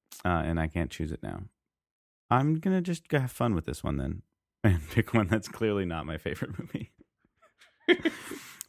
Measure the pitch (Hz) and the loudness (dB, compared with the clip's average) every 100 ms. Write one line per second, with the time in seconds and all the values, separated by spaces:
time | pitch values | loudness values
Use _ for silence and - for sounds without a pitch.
0 | _ - 90 85 76 82 78 87 73 - | _ -6 0 0 2 0 0 0 -4 -4
1 | 78 - 52 50 95 _ _ _ _ _ | -6 -4 -8 -8 -12 _ _ _ _ _
2 | _ _ _ 123 147 160 190 190 180 170 | _ _ _ 4 4 2 2 2 0 -4
3 | - 151 127 - 120 90 - - 73 69 | 0 0 0 0 0 2 -2 -4 -2 -2
4 | 67 - - _ _ _ 107 85 73 - | -2 -4 -10 _ _ _ 4 4 2 0
5 | - 117 95 110 - - 110 101 90 82 | 4 2 4 0 -2 -2 2 2 0 -2
6 | 73 78 - 73 - - - - - _ | -4 -4 -4 -4 -6 -8 -8 -8 -10 _
7 | - _ _ _ _ _ - _ - 359 | -20 _ _ _ _ _ -20 _ 2 2
8 | 339 - - - - - | 2 -4 -12 -14 -14 -18